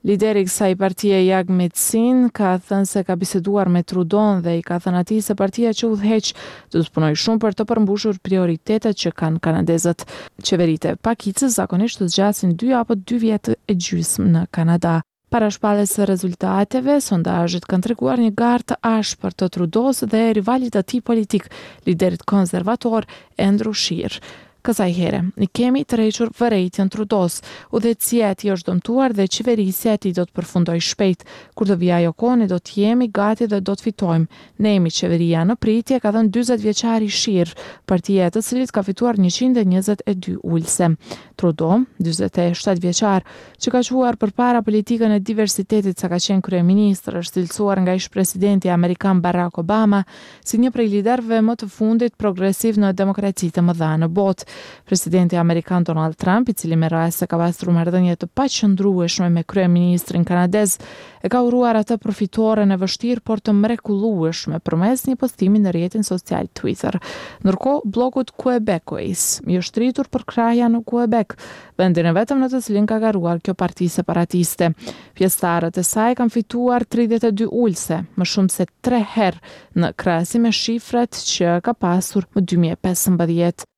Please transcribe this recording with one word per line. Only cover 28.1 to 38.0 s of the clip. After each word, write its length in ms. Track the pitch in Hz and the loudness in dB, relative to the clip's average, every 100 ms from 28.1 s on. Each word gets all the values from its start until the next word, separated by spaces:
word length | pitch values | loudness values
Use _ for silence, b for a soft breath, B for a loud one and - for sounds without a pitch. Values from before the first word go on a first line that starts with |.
| 233 214 | 0 0
e 60 | 190 | 0
tij 140 | 208 | -2
është 140 | 190 - | -4 -2
dëmtuar 480 | 180 - 240 262 208 | -4 0 0 0 0
dhe 80 | 190 | -2
qeverisja 720 | - 226 226 190 185 233 208 | -2 0 0 0 0 0 0
e 60 | |
tij 80 | 190 180 | 0 -2
do 80 | 175 | -4
të 80 | - | -6
përfundoj 400 | 170 180 170 170 - | -4 -2 0 0 -4
shpejt. 380 | - 196 175 - B B - | 0 0 0 -6 B B -4
Kur 80 | 196 | 0
të 140 | 185 | 2
vijë 140 | 180 175 | 2 2
ajo 160 | 170 | 0
kohë, 220 | - 233 247 | 0 0 2
ne 40 | 208 | 2
do 80 | 180 | -2
të 140 | - 202 | -4 0
jemi 240 | 208 247 240 | 2 2 0
gati 380 | 202 208 220 233 | 0 0 0 0
dhe 80 | 202 | 0
do 160 | 190 | -2
të 140 | 196 226 | -4 -4
fitojmë. 400 | - 185 165 165 B B - | -2 0 2 0 B B -2
Ne 140 | 214 196 | 2 2
jemi 180 | 165 | 2
qeveria 480 | - 180 170 170 165 175 | 0 0 0 2 2 2
në 60 | 240 | 0
pritje, 400 | 220 220 - 262 | 0 0 0 0
ka 140 | 208 | 2
thënë 160 | 220 220 | 2 2
dyzet 320 | 220 240 233 | 2 0 0
vjeçari 480 | 214 208 233 226 208 | 0 -2 0 0 0
Scheer, 400 | - - 185 175 - B B - | -2 0 0 0 -4 B B -2
partia 380 | 185 | -2